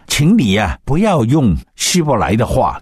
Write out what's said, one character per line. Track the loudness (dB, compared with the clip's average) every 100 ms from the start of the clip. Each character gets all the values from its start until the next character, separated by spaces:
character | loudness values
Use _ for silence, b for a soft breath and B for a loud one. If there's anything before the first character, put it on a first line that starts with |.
| -6
：“请 | 0 2 2
你 | 2 0
啊， | -2 -6
不 | -4 0
要 | 0 0
用 | 0 2 2 -2 -6 -8
希 | -2 -2
伯 | 0 -2
来 | 0 -2
的 | 0
话 | -2 -2 -4